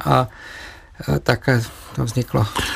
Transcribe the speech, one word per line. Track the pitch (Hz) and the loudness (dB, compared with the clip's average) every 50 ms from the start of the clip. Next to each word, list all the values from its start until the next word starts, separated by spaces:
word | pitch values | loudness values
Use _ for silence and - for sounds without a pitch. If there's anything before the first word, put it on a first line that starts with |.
| - | 4
a, | 147 135 131 123 - - - - - - - - - - - - - - - - - 143 | 4 4 4 4 2 -4 -14 -18 -16 -16 -16 -16 -16 -18 -20 -20 -20 -16 -8 -2 -2 0
eh, | 143 | 0
tak | - - 123 - - 139 127 120 113 - - - - - - | 2 2 0 2 2 2 2 2 2 -2 -8 -16 -18 -8 -4
to | 139 127 | -4 -4
vzniklo. | 117 - 127 120 - - 131 110 101 - - - - - | -2 0 -2 -2 0 0 0 0 2 0 -4 -4 -4 -6